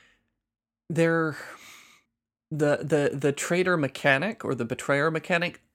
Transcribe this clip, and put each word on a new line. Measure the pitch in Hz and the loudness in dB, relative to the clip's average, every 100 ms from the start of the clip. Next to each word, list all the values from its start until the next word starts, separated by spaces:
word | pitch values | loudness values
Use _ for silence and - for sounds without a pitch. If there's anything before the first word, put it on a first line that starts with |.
| _ _ _ _ _ _ _ _ - | _ _ _ _ _ _ _ _ -4
they're, | 160 165 165 160 143 - - - - - _ _ _ _ _ _ | 0 2 2 0 -4 -12 -18 -20 -20 -20 _ _ _ _ _ _
the, | 147 147 143 | 0 2 2
the, | 143 156 143 139 | 2 2 2 2
the | 143 | 0
traitor | 139 - 175 185 170 | 0 -2 0 2 2
mechanic | 135 - 147 135 190 - | 0 0 2 2 0 -4
or | - 127 | -4 -4
the | 117 | -4
betrayer | 127 - 139 156 | -4 0 0 0
mechanic | 160 - 175 175 - _ | -2 -2 -2 -2 -8 _